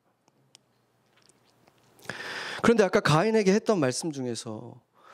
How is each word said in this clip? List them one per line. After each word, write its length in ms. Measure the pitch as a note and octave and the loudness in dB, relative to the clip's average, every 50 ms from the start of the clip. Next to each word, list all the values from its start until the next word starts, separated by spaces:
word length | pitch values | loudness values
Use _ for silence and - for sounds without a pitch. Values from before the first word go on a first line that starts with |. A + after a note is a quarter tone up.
| _ _ _ _ _ _ _ _ _ _ _ - _ _ _ _ _ _ _ _ _ _ _ _ _ _ _ _ _ _ _ _ _ _ _ _ _ _ _ _ - - - - - - - - - - - - | _ _ _ _ _ _ _ _ _ _ _ -20 _ _ _ _ _ _ _ _ _ _ _ _ _ _ _ _ _ _ _ _ _ _ _ _ _ _ _ _ -14 -14 -12 -12 -12 -12 -12 -12 -12 -12 -8 -2
그런데 200 | - - A#3 G#3+ | 2 2 4 4
아까 160 | G3+ F#3 - G#3 | 4 4 2 2
가인에게 540 | - - D3+ D#3+ G3 A3 A3 A3 G3+ F#3+ | 2 4 2 4 4 4 2 2 4 4
했던 260 | F#3+ A3 - - G#3+ E3+ | 2 2 2 0 0 2
말씀 320 | C#3 B2+ B2 - - E3 | 2 0 0 -2 -6 -6
중에서 720 | C#3+ C3+ B2+ B2 A2+ - - A#2 G#2+ G#2+ - A#2+ - - _ _ _ _ _ - | -6 -6 -6 -6 -6 -8 -10 -12 -12 -12 -14 -16 -20 -20 _ _ _ _ _ -20